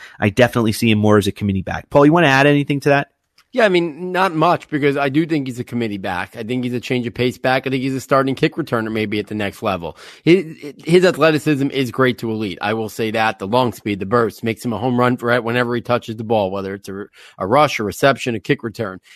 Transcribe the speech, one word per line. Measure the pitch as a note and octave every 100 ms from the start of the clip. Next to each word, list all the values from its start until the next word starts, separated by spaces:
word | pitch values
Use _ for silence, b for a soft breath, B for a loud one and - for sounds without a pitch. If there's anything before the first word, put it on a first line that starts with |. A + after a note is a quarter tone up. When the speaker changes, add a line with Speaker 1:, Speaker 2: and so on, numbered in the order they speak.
| B B
Speaker 1:
I | G#2+
definitely | G2 A#2+ B2 A2
see | G2+ A#2
him | G#2+
more | G#2+ G#2+
as | G2
a |
committee | - G#2 G2
back. | F#2 E2 -
Paul, | D3 D3
you |
wanna | E3+ D3+
add | C3+ C#3+
anything | C#3+ C#3 C#3+
to | D3
that? | C#3 C#3+ _ _ _ _
Speaker 2:
Yeah, | B3
I | G#3+
mean, | F3+ E3+ C#3+ F3+
not | F3+ F#3+
much, | D#3 E3 D#3 -
because | D3+ C#3+ C#3
I | C#3+
do | C#3
think | E3 D#3 C3
he's | A#2+
a |
committee | A#2+ A#2+ A2+ G2+
back. | G2 F2+ G2 A#2
I |
think | A2 B2+
he's | B2
a | A#2+
change | - B2+ A#2
of |
pace | - B2 -
back. | B2+ C3 C3
I |
think | C3+
he's | C3+
a | C3
starting | - C3+ C3+
kick | B2+ D#3+ -
returner | D3 A#2+ A2
maybe | A2 G#2+ G#2
at | G2+
the |
next | G#2+ G2+ -
level. | A2 F#2 E2 - B B
His, | D#3 F#3 D#3+ E3 D3 -
his | - F3+ F3+
athleticism | C3+ D#3 D3+ D3+ C#3 C#3
is | C3+ B2
great | G#2+ B2+ B2
to | A#2
elite. | A2 G#2+ E2+
I | G#2
will | A2+ A2
say | - A2+
that. | A2+ A2 A2
The | G2
long | B2 B2
speed, | - G#2+ G2
the | G2
burst, | A#2+ A2 -
makes | A2+ G#2+
him | B2
a | G#2
home | B2+ B2
run | B2 B2
threat | A#2+ A#2+
whenever | A2+ B2 A#2+
he | A#2+
touches | A2+ A#2+ - A2
the |
ball, | A2 A2+ F#2+
whether | G2 F#2+
it's | G2 -
a, | G2 - b b b
a | F#2+
rush, | C3+ D3 -
a |
reception, | G#2 - C#3 B2+ C3
a | A2
kick | - D3
return. | A#2 G2 G#2 F#2 b